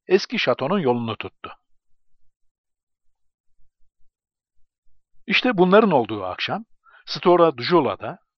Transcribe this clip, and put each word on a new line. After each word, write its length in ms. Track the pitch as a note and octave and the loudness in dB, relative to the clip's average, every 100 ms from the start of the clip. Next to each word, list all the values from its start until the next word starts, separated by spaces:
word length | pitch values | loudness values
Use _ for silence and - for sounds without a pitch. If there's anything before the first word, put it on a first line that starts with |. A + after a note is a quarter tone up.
| - | 0
eski 320 | F#3+ - A3 | 0 0 -2
şatonun 400 | C3+ A#2+ C3+ G3+ | -2 -2 -2 0
yolunu 380 | C3 A#2+ A2+ A2 | 0 0 -4 -8
tuttu. 360 | F#2+ - - - _ _ _ _ _ _ - _ _ _ _ _ _ _ _ _ _ _ _ - - _ - _ - _ _ _ _ _ _ _ - - _ - - | -12 -16 -20 -20 _ _ _ _ _ _ -20 _ _ _ _ _ _ _ _ _ _ _ _ -20 -20 _ -20 _ -20 _ _ _ _ _ _ _ -20 -20 _ -14 -4
İşte 320 | - B3+ F#3+ | -2 0 2
bunların 320 | F3+ G#3 G#3+ | 4 4 4
olduğu 340 | C#3+ A2 G#2 | 2 0 -6
akşam 400 | F#2 - - F#3 - _ _ _ - | -8 -8 -8 -8 -10 _ _ _ -14
Stora 500 | - F3+ F3 E3 B2 | -2 2 4 4 2
Dujola'da 600 | B2 F3 A#2+ F#2 A2+ F#3 _ | 0 2 2 -4 -10 -14 _